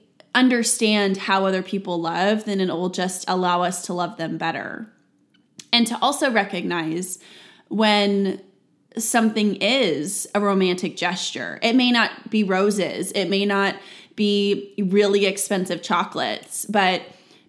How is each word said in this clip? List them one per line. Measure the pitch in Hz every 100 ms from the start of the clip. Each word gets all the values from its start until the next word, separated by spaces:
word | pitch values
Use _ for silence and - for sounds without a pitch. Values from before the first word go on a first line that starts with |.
| _ _ _
understand | 247 254 240 226 - 214 214 196 190
how | - 196
other | 190 185
people | 185 196 190 175
love, | 165 170 190 214
then | 214 196
it | 185
will | 165 180
just | 180 185 185 -
allow | 185 180 175
us | 180 185 -
to |
love | 175 175 -
them | 160 160
better. | 165 151 - - 220 _ _ _ _ _ _ - -
And | 233 226
to | 233
also | 254 277 285
recognize | 220 196 175 175 175 160 165 196 - - - - - -
when | 202 214 208 202 196 196 190 - _ _ _ _ 226
something | - 240 220 220 208 -
is | 202 269 208 139 202 - -
a | 208
romantic | 202 190 185 180 175 -
gesture. | 175 180 - - 87 -
It | 233 254
may | 247
not | 240 214 - -
be | 220
roses. | 190 190 202 202 165 87 180
It | 202 185
may | 196 202
not | 196 196 190 - - - -
be | 208 202 202 196 - -
really | 190 202 202 202
expensive | 196 196 - 196 180 175
chocolates, | - 175 196 170 123 107 - - -
but | 208 185 180 - - - -